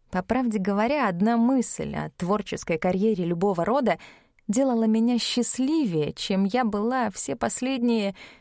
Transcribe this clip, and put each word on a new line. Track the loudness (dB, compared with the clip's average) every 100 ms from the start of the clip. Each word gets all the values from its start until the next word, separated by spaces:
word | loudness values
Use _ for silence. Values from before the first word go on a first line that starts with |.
| _
По | -6
правде | -2 0 0 0
говоря, | 0 0 2 2 0
одна | 2 2 4
мысль | 4 2 0 -4 -6
о | -6 -8
творческой | -6 -2 -2 -2 -8 -4 -2
карьере | 0 2 2 2 0
любого | 0 0 2
рода | 2 2 2 0 -4 -20 _ _ -4
делала | 0 2 2
меня | 2 4 2 2
счастливее, | 0 0 0 0 0 0 0 0 -2
чем | -4 -2 0
я | 2 2
была | 0 -2 -2 -2 -2
все | -4 -6 -2
последние, | -2 -2 -2 0 0 0 0 -6 -16 -20